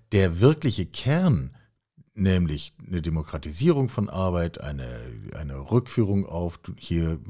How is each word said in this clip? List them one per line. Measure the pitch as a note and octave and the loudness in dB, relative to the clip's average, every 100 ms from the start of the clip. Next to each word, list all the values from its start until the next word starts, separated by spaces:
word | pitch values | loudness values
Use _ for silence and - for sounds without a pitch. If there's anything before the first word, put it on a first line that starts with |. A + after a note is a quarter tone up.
| _ | _
der | G2+ F#2 E2 | 4 4 6
wirkliche | B2 D#3 C#3 G2+ F2 | 4 6 0 -2 -4
Kern, | - B2 D#3 F#3 F#2 C2 - _ _ _ _ _ G#2 | -4 0 2 4 2 0 -10 _ _ _ _ _ 0
nämlich | G2 F#2 E2+ D2 - - - | 2 4 2 -2 -6 -16 -6
eine | F2 | -4
Demokratisierung | D2+ D#2+ D2+ D#2+ - D#2+ D#3 C#3+ B2+ | -2 -2 -2 -6 -8 0 2 2 2
von | - G2+ | 0 -2
Arbeit, | F#2+ F#2 F2 E2+ - | 0 0 0 0 -4
eine, | D2 C#2+ B1 A#1 A#1 A1 G1+ - | -8 -8 -8 -10 -12 -14 -12 -10
eine | D2 C2+ C2+ | -8 -8 0
Rückführung | A#2+ C3 - G2+ G2+ - | 0 2 0 2 2 0
auf, | E2+ F2 - | -2 -4 -6
du, | - - | -12 -14
hier | - E2 E2 D#2+ - | -4 0 0 -2 -8